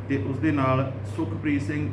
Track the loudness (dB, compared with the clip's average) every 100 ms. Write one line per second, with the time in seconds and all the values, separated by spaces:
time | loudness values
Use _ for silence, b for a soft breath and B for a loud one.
0 | -2 -2 0 0 2 4 4 4 0 -2
1 | -6 -4 -4 -2 0 0 0 -2 -2